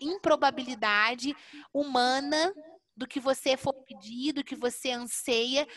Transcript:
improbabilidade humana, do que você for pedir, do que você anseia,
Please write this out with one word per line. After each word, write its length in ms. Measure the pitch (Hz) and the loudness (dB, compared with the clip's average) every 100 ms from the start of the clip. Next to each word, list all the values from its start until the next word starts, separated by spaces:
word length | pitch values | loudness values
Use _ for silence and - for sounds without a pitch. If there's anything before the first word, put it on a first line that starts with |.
improbabilidade 1300 | 285 392 330 302 277 269 247 240 214 208 220 247 262 285 - 294 - | -4 0 2 4 4 2 -6 -2 2 4 4 2 -4 -6 -10 -20 -6
humana, 800 | 277 294 247 247 262 285 302 339 392 311 - _ - | -4 0 2 4 2 0 2 0 -2 -14 -20 _ -12
do 80 | 254 | -8
que 140 | 285 | -2
você 380 | 254 262 277 262 | 0 0 2 0
for 160 | 285 269 | 0 -4
pedir, 480 | - 208 202 240 277 | -8 -20 -14 -6 -2
do 120 | 285 | -2
que 120 | 269 240 | -4 -4
você 360 | 240 - 262 | -4 -4 -4
anseia, 760 | 240 240 - - 233 240 269 294 | -4 -6 -6 0 2 2 0 -2